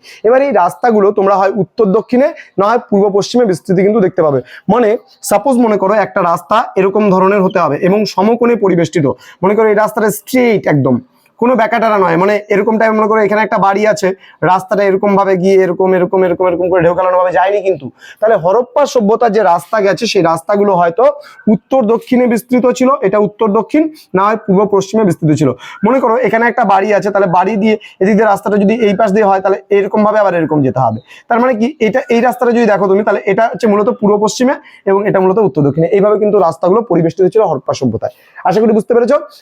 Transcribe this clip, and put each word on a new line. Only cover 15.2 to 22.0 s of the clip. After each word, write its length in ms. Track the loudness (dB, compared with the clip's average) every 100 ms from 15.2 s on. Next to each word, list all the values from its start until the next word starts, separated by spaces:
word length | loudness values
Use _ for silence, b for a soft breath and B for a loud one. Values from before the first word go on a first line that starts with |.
| 0 0
গিয়ে 260 | 2 2
এরকম, 300 | 2 0 0
এরকম, 300 | 0 0 0
এরকম, 240 | 0 0 -2
এরকম 220 | -2 -2
করে 120 | 0
ঢেউকালানো 360 | 2 0 0 0
ভাবে 140 | 0
যায়নি 300 | 0 0 0
কিন্তু। 280 | -2 -4 -8 B B B
তাহলে 160 | 0 0
হরপ্পা 500 | 2 0 0 -2 0
সভ্যতার 460 | 0 0 2 0
যে 120 | 2
রাস্তা 380 | 2 0 -2 -2
গেছে, 240 | -2 -2 -2
সেই 140 | 0
রাস্তাগুলো 540 | 0 -2 -2 0 0 2
হয়তো 280 | 0 2 0 0 B B -2
উত্তর 360 | -2 0 -2
দক্ষিণে 440 | 0 -2